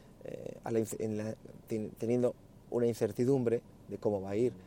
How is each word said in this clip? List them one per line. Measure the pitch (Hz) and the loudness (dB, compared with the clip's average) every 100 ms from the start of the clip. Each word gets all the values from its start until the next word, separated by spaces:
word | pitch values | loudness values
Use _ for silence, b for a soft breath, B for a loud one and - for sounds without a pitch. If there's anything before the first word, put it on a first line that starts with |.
| B B - | B B -12
eh, | - - - | -10 -10 -10
a | - | 0
la | 113 | 0
ince-, | 107 - | 0 -2
en | 110 107 | -4 -2
la, | 107 - - - - | -4 -8 -14 -18 -6
ten-, | 110 107 - | -4 -4 -4
teniendo | 113 123 123 - - - - | 0 4 2 0 -12 -20 -6
una | 120 120 | 0 2
incertidumbre | 110 110 104 123 139 117 120 - - - | 2 0 2 4 4 4 0 -2 -18 -12
de | 101 | -2
cómo | 110 101 | 0 0
va | 95 | 0
a | 104 | 0
ir. | 123 - | 0 0